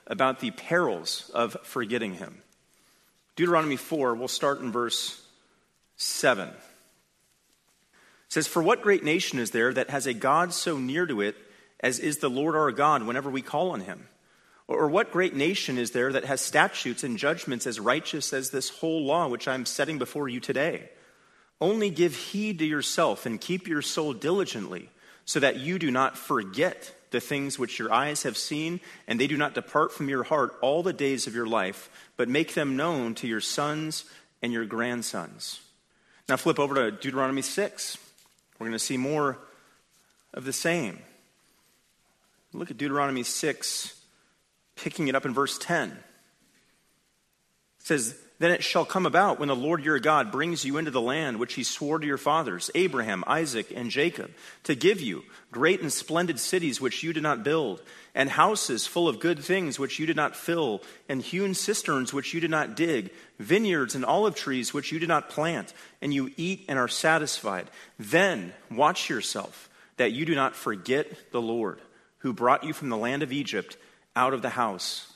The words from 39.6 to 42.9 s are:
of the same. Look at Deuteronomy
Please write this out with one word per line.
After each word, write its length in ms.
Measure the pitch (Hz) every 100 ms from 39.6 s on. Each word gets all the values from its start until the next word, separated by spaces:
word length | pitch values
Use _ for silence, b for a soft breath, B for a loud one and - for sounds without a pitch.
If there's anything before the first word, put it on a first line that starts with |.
| B B B _ _ _ _
of 100 | -
the 100 | 131
same. 500 | 127 170 170 117 - - - _ _ _ _ _ _ _ _ _ _ _ _ _
Look 200 | - 175
at 60 | 120
Deuteronomy 440 | 143